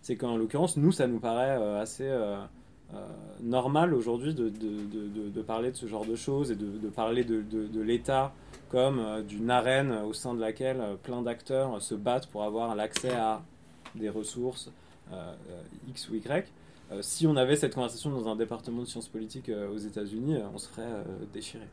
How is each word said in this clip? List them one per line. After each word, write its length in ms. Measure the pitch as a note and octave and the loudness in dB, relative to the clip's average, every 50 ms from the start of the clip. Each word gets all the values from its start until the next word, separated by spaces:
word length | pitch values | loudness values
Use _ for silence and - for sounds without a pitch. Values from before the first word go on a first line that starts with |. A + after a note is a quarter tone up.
c'est 160 | - - C3 | -2 -4 -4
qu'en 220 | G#2+ C3 A#2+ A#2 A2+ | -2 0 0 2 2
l'occurrence, 400 | A2+ A2 - C#3+ D#3+ - - D3 | 0 2 2 2 2 4 4 6
nous, 120 | C#3+ E3+ | 6 6
ça 160 | D#3+ - C3+ | 6 6 4
nous 140 | B2 A#2+ A2+ | 2 2 2
paraît, 380 | A2 A#2 A2+ A#2+ B2+ C3+ C#3 B2+ | 0 2 2 4 4 4 4 2
euh, 220 | G#2+ G#2 G#2 G#2 G#2+ | 2 2 2 0 -2
assez, 240 | A2+ - - C3+ | -2 -4 -4 -2
euh, 360 | C3+ C3+ B2 A2 G2+ G2+ G2 G2 G#2 - - - - - - - - - | 0 0 2 2 0 -2 -4 -6 -10 -14 -18 -20 -20 -20 -20 -18 -14 -12
euh, 120 | G#2 G2 G2+ G#2+ G#2+ G#2 G#2 G2 G2 A2+ | -12 -10 -10 -12 -14 -14 -14 -14 -8 -4
normal 500 | A#2 A#2+ B2+ B2 C3 C#3+ D3+ E3 F3+ D#3+ | 2 2 4 4 6 6 6 6 6 6
aujourd'hui 400 | B2+ A2 A#2 A#2 A#2+ B2+ D3 D#3+ | 4 4 2 0 0 0 -2 0
de, 160 | C3+ A#2 A2+ | 2 0 0
de, 220 | G2+ G#2+ A2 G#2+ | 0 -2 -4 -4
de, 380 | G#2 G#2 G#2 G#2 G#2 A2 G#2 G#2 | -4 -4 -6 -6 -6 -6 -6 -6
de, 200 | G2+ G#2+ G#2+ G2+ | -6 -6 -6 -4
de 140 | G2 A2+ G#2+ | -4 -6 -4
parler 280 | G#2+ A2+ A2+ A#2 B2+ | -2 -2 0 0 -2
de 60 | B2+ | -2
ce 80 | - B2 | -4 -8
genre 220 | A2 G#2 G#2+ A2 | -6 -4 -4 -2
de 100 | A2 A2+ | -2 -2
choses 340 | A#2 - - C#3 C#3 D3 B2+ | -2 0 0 0 0 2 0
et 60 | A2+ | 0
de, 220 | G2 G#2 G2+ G2 G#2+ | -2 -2 -4 -4 -4
de 100 | G#2+ G#2+ | -4 -4
parler 360 | G2+ - A2 A2+ A#2 B2 B2 | -2 0 0 2 4 2 2
de, 180 | A#2 A2+ A2 G#2+ | 2 2 0 0
de, 240 | G#2 G#2+ A2 G#2+ | -2 -2 -4 -4
de 140 | G#2+ A2 A2 A2 | -2 -2 -2 0
l'État 500 | A2 A#2 A#2+ - - C3+ C3 C3+ C#3 - - - - - - - - | 2 2 2 2 2 4 4 4 2 -2 -10 -18 -18 -18 -18 -12 0
comme, 300 | - B2+ B2+ C3+ C#3 B2+ | 4 4 4 6 4 2
euh, 200 | A2+ G#2+ G#2+ A2 | 0 -2 -2 -4
d'une 300 | G#2+ G2+ G#2 G#2 A2+ A#2 | -4 -6 -4 -2 2 4
arène 420 | B2 B2 A2+ B2 C3 C3+ C#3 C#3 A#2+ | 4 6 6 6 4 4 4 2 0
au 220 | G#2+ G#2 G#2+ A2 | 0 0 -2 -4
sein 180 | - - C3 A#2+ | -4 -4 -4 -2
de 80 | A#2 | -2
laquelle, 400 | A2+ A2 A2 - C3 C3 C3 C3 | -2 -2 -2 0 0 0 0 0
euh, 140 | A#2 G#2 G2+ | -2 -4 -4
plein 260 | F#2+ - - B2 B2 | -6 -6 -6 -4 -2
d'acteurs, 540 | A#2+ A#2+ A#2+ A#2 - - C3+ C3 C3+ C3+ A#2+ | -2 -2 -4 -4 -4 0 0 2 2 2 -2
euh, 60 | G2+ | -4
se 140 | G2 - A2+ | -4 -4 -4
battent 340 | A2 G#2 B2 B2 C3 C3 - | -2 2 2 2 2 0 -2
pour 160 | - G#2 G#2 | -4 -2 -2
avoir 300 | G#2+ G#2 A2+ A#2 A#2 A2+ | 0 0 0 0 0 0
l'accès 400 | G#2 G#2+ A2 - - - C3 B2 | 0 0 0 -2 -2 0 0 0
à 280 | A#2+ A2+ A2 A2 - E2 - - - - - - - - - - | 2 2 2 2 0 -4 -12 -18 -20 -20 -20 -20 -20 -20 -16 -8
des 160 | A#2 G#2+ G#2+ | -6 -4 -4
ressources, 600 | G2+ A2 G#2 G#2 - B2 B2 B2+ B2+ - - - - - - - - - - - - | -4 -4 -6 -6 -4 -4 -4 -4 -4 -6 -12 -14 -16 -20 -20 -20 -20 -20 -16 -12 -12
euh, 200 | F#2 E2 F2 D2+ - - - | -10 -10 -10 -12 -14 -14 -14
euh, 120 | F2 F2 E2 D#2 - - - B2+ | -14 -14 -14 -14 -16 -14 -14 -12
X 220 | B2+ - - - | -10 -10 -8 -4
ou 60 | A2+ | -4
Y. 360 | A2 G#2 B2 C#3+ F3 F#3+ - - - - - - - - - - | -4 -2 0 0 0 0 -2 -12 -20 -20 -20 -20 -20 -14 -10 -8
Euh, 80 | G2 | -6
si 260 | G#2 - - - D#3+ | -4 -4 0 4 6
on 100 | D#3 D3+ | 6 8
avait 200 | C#3 B2+ B2+ D3 | 8 8 6 6
cette 180 | D3 D3+ C3+ - | 6 4 2 2
conversation 360 | C3+ B2 A#2 A#2 - - D3+ | 0 -2 -2 -2 -4 -4 -2
dans 180 | C#3+ B2+ A2+ A2+ | -2 0 0 0
un 80 | A2 | 2
département 460 | G#2+ A2+ A2 A#2+ A#2 - B2 A#2 A#2+ A#2+ | 0 0 0 0 -6 -6 -6 -4 -4 -4
de 40 | |
sciences 220 | A#2 - A#2 A2 - | -6 -6 -10 -10 -8
politiques, 400 | - A2+ A2 A2 - C3 C3 - | -8 -8 -8 -6 -8 -10 -6 -6
euh, 240 | A2+ G#2 G2+ G2+ G#2 | -4 -4 -2 -4 -4
aux 60 | G#2+ | -4
États-Unis, 580 | G#2 G#2+ G2 G#2 G#2 G2+ G#2 A2 B2 C#3+ D#3+ | -6 -6 -6 -4 -6 -4 -4 -2 0 0 0
euh, 60 | C3+ G#2 G2+ G#2+ | 0 0 -4 -8
on 40 | G#2 | -10
se 100 | - - | -10 -10
ferait, 140 | - - A2+ | -10 -8 -8
euh, 200 | A#2+ A#2 G#2 - - F#2+ F#2 - G2+ G2+ | -6 -6 -6 -6 -6 -8 -8 -10 -10 -10
déchirer. 340 | G2+ G#2+ - - A2+ G#2+ F#2+ | -10 -10 -10 -12 -12 -14 -16